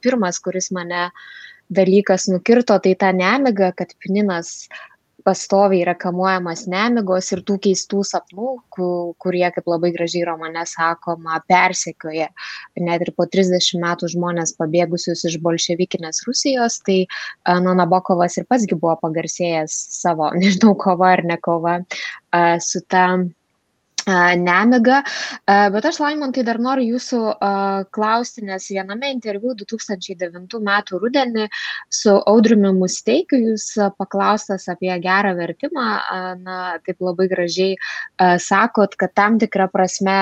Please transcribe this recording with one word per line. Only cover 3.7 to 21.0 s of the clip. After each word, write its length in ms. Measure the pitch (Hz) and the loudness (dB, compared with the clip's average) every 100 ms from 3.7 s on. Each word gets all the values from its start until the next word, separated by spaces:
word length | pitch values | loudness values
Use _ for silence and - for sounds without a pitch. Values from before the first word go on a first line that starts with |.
kad 240 | - 180 - | 0 -10 -10
Pninas 720 | - 196 208 175 170 - - - - _ _ _ | -4 0 0 -2 -6 -14 -18 -20 -20 _ _ _
pastoviai 580 | - 185 - 196 202 190 | -2 -2 2 4 4 4
yra 120 | 175 180 | 2 -2
kamuojamas 680 | 185 180 190 185 175 170 208 | -4 -2 0 0 -2 -8 -6
nemigos 600 | 185 226 240 190 185 - | -2 0 0 0 -2 -2
ir 100 | 185 | -4
tų 140 | - 196 | -2 0
keistų 420 | 202 185 - 202 | 2 0 0 -4
sapnų, 460 | 196 175 - 180 247 254 _ | -2 -4 -6 -8 -8 -8 _
ku-, 460 | - 180 175 175 165 | -6 -4 -2 -4 -6
kurie, 300 | 185 180 175 | -4 0 0
kaip 220 | 175 175 | -2 -2
labai 220 | 170 175 | 0 0
gražiai 320 | 170 170 175 170 | -2 -4 -2 -4
romane 380 | 160 160 165 170 | -4 -8 -8 -8
sakoma, 720 | - 165 170 - 170 160 160 - | -2 -2 -2 -6 -8 -6 -6 2
persekioja 840 | 180 185 185 175 - 165 160 156 - - - - | 4 4 0 -6 -10 -8 -6 -6 -8 -16 -16 -14
net 320 | - 175 170 165 | -6 -2 -2 -2
ir 80 | - | -2
po 80 | 175 | 0
trisdešimt 540 | 190 190 180 - 175 | 2 2 2 0 -2
metų 300 | 175 175 175 | -2 -2 -4
žmonės 400 | 175 175 170 160 - | -4 -2 -2 -4 -4
pabėgusius 640 | 160 170 170 175 - 170 | 0 0 0 -2 -4 -4
iš 140 | 170 165 | -4 -4
bolševikinės 840 | 170 170 - 175 185 185 165 160 - | -2 -2 -2 -2 -2 -4 -8 -8 -6
Rusijos, 560 | 262 285 262 233 - | -4 -2 0 -2 -2
tai, 220 | - 190 185 - - - | 0 0 0 -6 -14 -6
a, 160 | - 180 | 0 2
na, 160 | 185 | 2
Nabokovas 640 | 185 170 185 185 175 175 - | 2 4 2 2 2 0 -2
ir 140 | 175 | -2
pats 180 | 254 208 | 0 0
gi 80 | 165 | 0
buvo 220 | 170 160 | 0 0
pagarsėjęs 800 | 165 156 160 - 175 165 156 - - | -2 -4 -6 -4 -2 -2 -4 -8 -10
savo, 360 | - 180 160 151 | -4 -2 0 0
<laughs> 80 | 175 | 2
nežinau, 340 | 196 185 220 196 | 2 6 4 4
kova 380 | 196 175 | 2 4